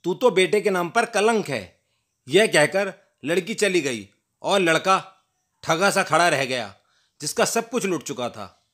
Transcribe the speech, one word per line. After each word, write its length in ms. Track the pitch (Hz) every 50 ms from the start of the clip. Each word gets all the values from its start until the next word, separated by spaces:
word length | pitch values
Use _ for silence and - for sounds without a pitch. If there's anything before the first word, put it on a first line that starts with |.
| -
तू 100 | 170 185
तो 180 | - 262 247
बेटे 300 | 190 185 185 170 208 208
के 80 | 175 208
नाम 200 | 190 180 175 165
पर 160 | - 233 233
कलंक 440 | 220 - 202 202 226 233 214 170 -
है।" 300 | 135 113 92 - _ _ _ _ _ _ _ _ _ _ _ 127
यह 180 | 139 190 220
कहकर 460 | 196 151 160 147 147 156 190 202 190 - _ _ _ _ _ -
लड़की 280 | 139 170 190 170 185 220
चली 280 | - 208 196 185 175
गई 280 | 139 139 123 107 98 _ _ _ _ _ _ _
और 180 | - 151 190 202
लड़का 680 | 185 165 160 156 - 185 190 180 - - _ _ _ _ _ _ _ _ _ _ -
ठगा 280 | - 165 160 196 202
सा 120 | - 190 180
खड़ा 260 | - 151 160 170 175
रह 160 | 156 131 135
गया, 300 | 120 127 123 113 98 101 _ _ _ _ _ _ _ _ _
जिसका 240 | 151 147 - - 208
सब 240 | - - 226 226 226
कुछ 160 | 254 240 -
लुट 180 | 196 175 147 -
चुका 260 | - 135 120 120 117
था। 400 | - 113 101 90 _ _ _ _